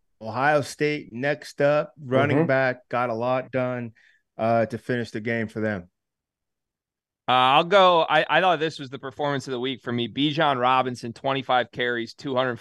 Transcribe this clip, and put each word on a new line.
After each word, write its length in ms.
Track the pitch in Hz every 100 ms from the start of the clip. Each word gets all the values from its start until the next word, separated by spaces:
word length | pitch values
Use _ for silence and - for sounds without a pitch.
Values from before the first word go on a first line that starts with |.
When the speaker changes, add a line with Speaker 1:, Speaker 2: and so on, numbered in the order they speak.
| _ _
Speaker 1:
Ohio 400 | 110 113 143 151
State 500 | 127 - 151 151 -
next 480 | 113 139 147 - -
up, 320 | 143 151 165 -
running 360 | 135 131 143 143
Speaker 2:
Mm-hmm. 80 | 165
Speaker 1:
back, 420 | 135 131 127 -
got 220 | 120 123
a 40 |
lot 360 | 113 123 131 127
done, 420 | 131 127 123 117 - _ _ _ -
uh, 280 | 113 117 110
to 120 | 113
finish 320 | - 123 113
the 100 | 113
game 280 | 113 117 107
for 120 | 110
them. 280 | 107 101 87 _ _ _ _ _ _ _ _ _ _ _ _ _ -
Speaker 3:
Uh, 40 | 127 127 147
I'll 60 |
go. 420 | 170 196 185 170 -
I, 160 | 156 -
I 100 | 156
thought 200 | 185 156
this 180 | 160 -
was 100 | 131
the 120 | 135
performance 480 | 135 - 147 139 139
of 20 |
the 80 | 123
week 240 | 131 120
for 80 | 127
me. 160 | 120 120
Bijan 540 | 123 151 143 151 127
Robinson, 520 | 123 131 127 123 120
twenty-five 600 | - 135 135 127 127 113
carries, 420 | - 123 117 117
two 220 | - 143 127
hundred 240 | 131 117